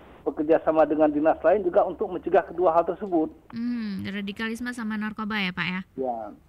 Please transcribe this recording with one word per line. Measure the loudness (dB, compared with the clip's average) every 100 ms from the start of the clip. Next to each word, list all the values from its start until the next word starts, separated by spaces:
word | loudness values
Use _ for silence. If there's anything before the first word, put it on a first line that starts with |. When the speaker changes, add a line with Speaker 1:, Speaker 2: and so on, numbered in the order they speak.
| -20 -10
Speaker 1:
bekerja | -6 -2 2 2
sama | 4 4
dengan | 4 4 2
dinas | 4 2 2
lain | 2 2
juga | 2 2
untuk | 2 -2 -6
mencegah | -6 0 2
kedua | 2 0 4
hal | 4 4
tersebut. | -2 -2 0 0 -4 -14
Speaker 2:
Hmm, | -8 -6 -4 -6 -6
radikalisme | -6 -6 -6 -6 -6 -6 -8
sama | -6 -6 -4
narkoba | -6 -6 -4 -2
ya, | -2
Pak, | -2 -4
ya? | -4 -8 -6
Speaker 1:
Ya. | -4 -4 -8 -14